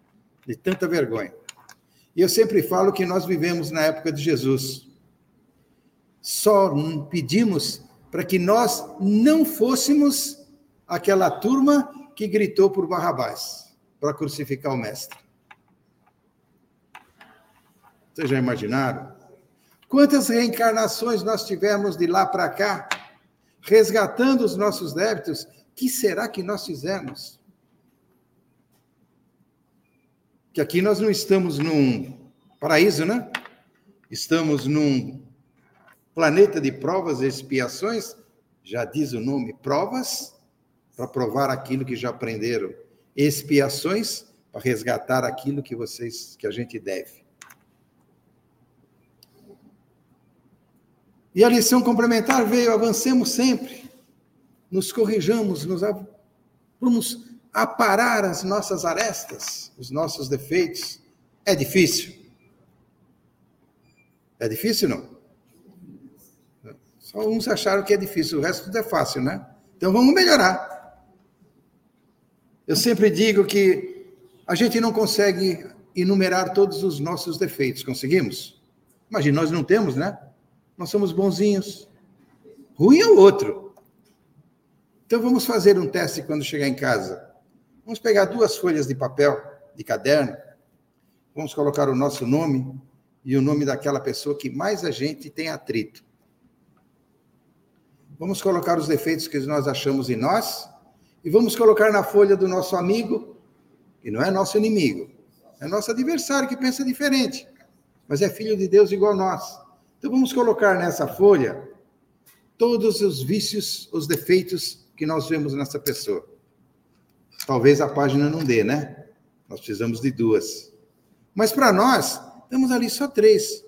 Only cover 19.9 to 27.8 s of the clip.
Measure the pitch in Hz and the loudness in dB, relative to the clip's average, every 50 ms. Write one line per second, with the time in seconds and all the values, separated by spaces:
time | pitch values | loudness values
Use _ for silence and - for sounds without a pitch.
19.9 | 254 277 285 285 285 277 208 - 233 233 247 226 - - 233 226 220 226 220 - | 4 6 6 6 6 2 2 2 2 2 2 0 0 2 2 2 2 2 0 -2
20.9 | - - 226 240 226 190 175 220 220 202 - - 190 160 190 208 202 202 202 196 | -2 -4 -2 -2 -2 -2 0 -2 -2 -2 -4 -6 -4 -2 0 0 0 0 0 -2
21.9 | 160 156 175 165 180 196 185 - - 185 175 156 - - 202 208 190 160 - - | -2 -2 0 2 2 2 2 0 0 -2 -2 -2 -2 -2 -2 -2 -2 -4 -6 -10
22.9 | - - - - _ _ _ _ _ _ _ _ _ _ - - 202 220 214 - | -10 -10 -10 -20 _ _ _ _ _ _ _ _ _ _ 0 6 6 6 6 6
23.9 | 196 220 196 - - - 247 269 269 233 233 190 180 190 208 208 - - 185 151 | 2 0 0 0 0 0 2 2 4 2 2 0 0 0 -2 -2 -2 -4 -8 -6
24.9 | 139 165 196 226 214 156 - 170 143 - - - _ _ _ _ _ - 254 247 | -4 -2 -2 -2 -2 -4 -6 -8 -8 -8 -10 -18 _ _ _ _ _ -4 -4 -4
25.9 | - - - 196 165 196 233 220 - 196 175 190 208 185 - - 160 131 135 175 | -4 0 -2 -2 0 -2 -6 -6 -6 -8 -6 -6 -6 -8 -8 -10 -12 -8 -6 -6
26.9 | 196 185 151 127 - - - - - _ _ _ _ _ _ _ _ _ | -6 -6 -8 -12 -14 -14 -18 -20 -20 _ _ _ _ _ _ _ _ _